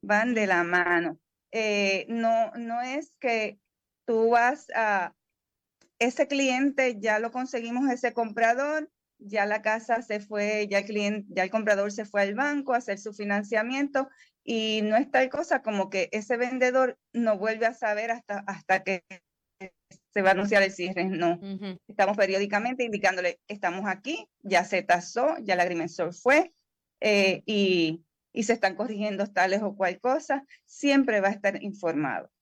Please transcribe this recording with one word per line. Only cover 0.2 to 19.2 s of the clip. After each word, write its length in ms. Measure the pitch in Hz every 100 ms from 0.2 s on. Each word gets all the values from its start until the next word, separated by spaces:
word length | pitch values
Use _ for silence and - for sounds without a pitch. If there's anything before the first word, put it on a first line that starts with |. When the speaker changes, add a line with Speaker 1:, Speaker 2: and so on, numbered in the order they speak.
| 233
Speaker 1:
de 120 | 226 202
la 160 | 175
mano. 540 | 170 180 175 175 170 156 _ _ _
Eh, 520 | 226 214 208 196 190 -
no, 420 | 233 226 226 226 233
no 260 | 233 233
es 320 | 254 277 320 _
que 380 | 254 233 214 208 _ _ _ _ -
tú 240 | 226 226
vas 360 | 233 240 302 -
a, 400 | - 220 202 175 _ _ _ _ _ _ _ _ _
ese 280 | 240 254 269
cliente 680 | 277 269 254 277 269 254 214
ya 180 | 214 214
lo 100 | 226
conseguimos, 580 | 254 254 247 233 247 269
ese 220 | 262 247
comprador, 760 | 233 233 220 226 240 285 311 302 _ _ _
ya 280 | 202 208 202
la 160 | 208
casa 400 | 214 220 226 233
se 180 | 247 208
fue, 460 | 202 208 208 214 208
ya 120 | 202
el 40 |
clien-, 400 | 202 208 202 208 202
ya 140 | 175
el 60 | 185
comprador 400 | 220 214 202 202
se 140 | 202
fue 160 | 208 202
al 120 | 196
banco 400 | 202 285 294 269
a 40 | 240
hacer 200 | 247 202
su 160 | 220
financiamiento 960 | 208 202 202 208 220 226 262 285 277 262 _ _ _
y 400 | - 226 220 220
no 140 | 208 220
es 140 | 277
tal 200 | 262 262
cosa 320 | 262 339 302
como 260 | - 202 190
que 220 | 190 170
ese 240 | 214 208 240
vendedor 600 | 247 254 254 254 262 - _
no 240 | 233 233 208
vuelve 260 | 214 220
a 80 | 226
saber 380 | 226 220 208 226
hasta, 300 | 233 _ 202 202
hasta 360 | 180 - 190
que 220 | 190 185 _ 185